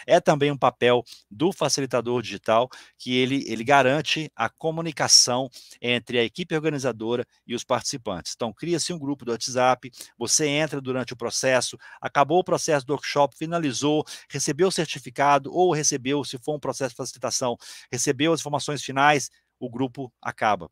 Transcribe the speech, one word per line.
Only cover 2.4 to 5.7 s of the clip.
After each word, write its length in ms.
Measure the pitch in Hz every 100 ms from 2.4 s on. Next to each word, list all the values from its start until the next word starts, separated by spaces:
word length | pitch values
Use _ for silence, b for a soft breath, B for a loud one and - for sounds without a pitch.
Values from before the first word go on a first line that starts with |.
| - 110 127 B B _
que 180 | - 127
ele, 260 | 127 135 -
ele 180 | 110 117
garante 680 | 143 127 147 147 - 151 -
a 140 | 113
comunicação 1000 | - 160 160 165 - 139 - - 123 135 B B